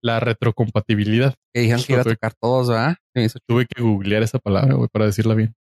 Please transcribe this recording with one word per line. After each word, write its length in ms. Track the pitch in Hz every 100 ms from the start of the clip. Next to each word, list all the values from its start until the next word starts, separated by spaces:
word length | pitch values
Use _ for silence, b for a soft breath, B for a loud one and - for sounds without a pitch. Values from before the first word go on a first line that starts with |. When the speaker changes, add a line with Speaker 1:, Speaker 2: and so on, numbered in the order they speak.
Speaker 1:
La 180 | 120 113
retrocompatibilidad. 1120 | 117 110 117 - 110 107 - 107 104 113 135 127 _
Speaker 2:
Que 80 | 123
dijeron 220 | 117 120
que 80 | 127
iba 80 | 127
a 20 | 120
Speaker 1:
Tuve 80 | 113
Speaker 2:
tocar 180 | 110 -
todos, 300 | 117 127 123
¿verdad? 260 | 113 127 175 _ 127
Sí, 80 |
eso 160 | 110 - -
Speaker 1:
tuve 200 | 120 123
que 160 | -
googlear 420 | 117 101 98 104
esa 160 | 110 127
palabra, 360 | - 98 135 135
güey, 120 | 117
para 120 | 107 107
decirla 260 | 101 113 110
bien. 200 | 110 -